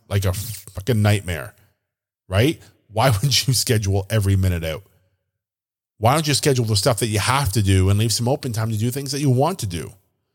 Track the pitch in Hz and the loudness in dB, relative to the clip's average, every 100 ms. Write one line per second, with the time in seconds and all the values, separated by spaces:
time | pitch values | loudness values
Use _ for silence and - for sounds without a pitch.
0 | - 101 95 - - - - - - 110 | -4 -2 0 -4 -8 -12 -14 -8 -2 2
1 | 104 107 90 78 - _ _ _ _ _ | 2 2 -2 -6 -8 _ _ _ _ _
2 | _ _ - 95 143 - - _ _ 104 | _ _ -4 0 2 0 -12 _ _ 0
3 | 135 101 139 120 - 127 - 107 98 98 | 2 2 0 0 0 -2 2 0 2 -2
4 | 95 110 98 95 92 87 82 78 _ _ | 0 -2 2 2 2 0 -4 -8 _ _
5 | _ _ _ _ _ _ _ _ _ - | _ _ _ _ _ _ _ _ _ 0
6 | 117 156 151 135 151 127 110 110 143 113 | 2 2 0 0 2 0 0 0 0 0
7 | 117 104 123 135 135 113 98 95 95 101 | -2 -2 0 0 0 0 2 4 4 2
8 | 113 - 120 151 131 107 110 107 120 135 | 0 0 -2 -2 -4 -4 -4 -2 -4 -4
9 | 139 139 147 123 156 190 101 82 53 - | -6 -2 2 2 2 -2 -6 -6 -10 -16
10 | _ _ _ | _ _ _